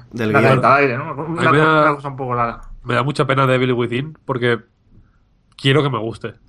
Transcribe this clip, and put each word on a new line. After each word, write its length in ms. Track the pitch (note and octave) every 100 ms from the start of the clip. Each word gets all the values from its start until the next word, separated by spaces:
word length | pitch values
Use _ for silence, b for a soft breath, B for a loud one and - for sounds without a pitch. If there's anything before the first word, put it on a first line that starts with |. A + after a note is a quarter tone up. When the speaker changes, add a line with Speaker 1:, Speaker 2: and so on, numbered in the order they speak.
| -
Speaker 1:
Del 220 | A#2+ A2
Speaker 2:
la 80 | G#2+
Speaker 1:
guión. 200 | C3 C3
Speaker 2:
cabeza 140 | A#2
al 80 | C#3
aire, 160 | C#3 B2
¿no? 140 | D#3+
Una, 360 | C3+ D#3 E3 D#3+
Speaker 3:
A 40 |
mí 60 | D3+
me 60 |
da, 180 | D#3 D#3
Speaker 2:
una 120 | D3+
cosa 140 | C#3+ C#3
un 80 | C3
poco 180 | C3
rara. 260 | B2 A#2 A2 - -
Speaker 3:
me 120 | A#2+
da 80 | A#2+
mucha 220 | C3 D3+ C#3
pena 200 | C3+ C3+
Devil 260 | B2+ B2+
Within 460 | A#2+ A#2 A#2+ D#3 D#3
porque 340 | - C3 A#2+ A2+ - _ _ - _ _ _ _ _ -
quiero 280 | C3+ C#3
que 60 | C#3+
me 80 | A#2+
guste. 360 | A2+ G2+ A2 -